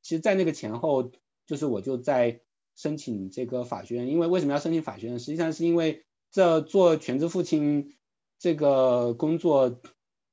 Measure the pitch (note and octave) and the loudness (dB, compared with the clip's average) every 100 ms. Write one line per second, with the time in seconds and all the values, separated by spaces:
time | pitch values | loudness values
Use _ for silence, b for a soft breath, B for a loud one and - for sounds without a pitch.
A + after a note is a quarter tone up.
0 | - D#3+ G#3 F#3+ E3 C#3+ A2 A#2 D#3 C3+ | -6 -2 0 2 0 -2 -8 -4 0 0
1 | A#2+ - _ _ - C#3+ C#3+ G2+ B2 B2 | -2 -12 _ _ -10 -6 -4 -4 -4 -4
2 | C3+ B2+ A#2+ A#2 _ _ _ - D3+ D3+ | 0 2 0 -2 _ _ _ -8 -6 -6
3 | B2+ G#2 F#2+ - A#2+ B2+ B2 G2+ F#2+ A#2+ | -6 -8 -8 -8 -6 -6 -6 -10 -6 -6
4 | B2+ E3 E3+ F3+ C#3+ C#3+ E3 E3 D#3 - | -2 0 2 0 0 -2 -2 -4 -4 -10
5 | A2+ A#2+ C#3 E3 E3 D3+ E3+ E3+ D#3+ D3+ | -10 -10 -8 -4 -4 -2 0 2 0 -4
6 | _ _ _ F#3+ F3 D#3+ D3 G3 F3 D#3 | _ _ _ 2 4 4 2 4 4 4
7 | - C3 E3+ F3+ - D#3 D3 D3 C#3+ _ | 0 -2 -2 -2 0 0 2 0 -4 _
8 | _ _ _ _ F3 D3+ C#3+ C3 C3 B2 | _ _ _ _ -2 2 2 4 4 2
9 | A#2+ A#2 D3+ E3 E3+ C#3 B2+ B2 - _ | 0 0 -2 0 2 4 2 0 -16 _
10 | _ _ _ | _ _ _